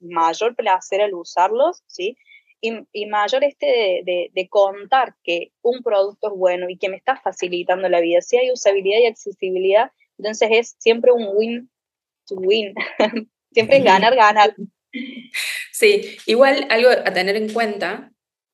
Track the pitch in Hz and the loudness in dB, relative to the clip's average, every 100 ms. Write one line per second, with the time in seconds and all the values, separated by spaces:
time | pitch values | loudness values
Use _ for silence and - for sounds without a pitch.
0 | 175 170 165 165 226 240 220 185 - 196 | -8 -2 0 0 -4 -2 -2 -2 -2 -2
1 | 208 180 - - 190 226 311 359 _ - | -2 -4 -8 -2 0 2 -2 -2 _ -10
2 | 185 254 _ - _ _ 226 - 285 214 | -10 -10 _ -20 _ _ -8 -8 -12 -12
3 | 208 208 208 254 285 - 294 247 202 180 | -6 -4 -2 0 -2 -2 -2 0 0 -2
4 | 185 180 175 185 185 208 196 202 196 233 | -2 -4 -4 -6 -4 2 0 0 -2 0
5 | 240 - - 170 - _ 233 247 233 202 | 0 -4 -6 -6 -6 _ -4 -2 0 0
6 | 196 208 214 196 185 180 180 185 196 190 | 0 -2 -10 -2 0 0 -6 -6 -8 -6
7 | - 269 196 185 180 175 175 185 185 175 | -4 -4 -4 -6 -6 -4 -2 -2 0 0
8 | 170 175 - 247 254 247 208 196 190 214 | 2 0 -2 -4 -4 -2 0 0 0 2
9 | 240 220 202 190 185 185 190 202 254 _ | 2 0 -12 -10 -6 -2 2 2 2 _
10 | _ - 202 220 220 220 233 - 226 233 | _ -12 -8 -2 0 2 0 -2 0 2
11 | 247 240 208 196 226 240 247 _ _ _ | 4 2 2 -2 -2 -4 -12 _ _ _
12 | _ _ - 190 185 220 208 214 - - | _ _ -14 -6 0 0 -2 -8 -8 -2
13 | 214 226 220 _ _ 226 220 269 240 190 | -2 -2 -10 _ _ 0 4 4 6 4
14 | 220 254 214 214 208 - 190 _ _ 247 | 4 4 4 6 4 2 -12 _ _ -14
15 | - 247 - - - - - - 220 202 | -14 -16 -14 -10 -10 -10 -12 2 2 2
16 | - - - 226 269 277 - 220 247 240 | -2 -10 0 4 4 4 0 2 4 4
17 | 196 185 185 208 214 226 220 208 175 233 | 0 -2 -2 -2 -4 -4 -4 -4 -8 -8
18 | - _ _ _ _ | -14 _ _ _ _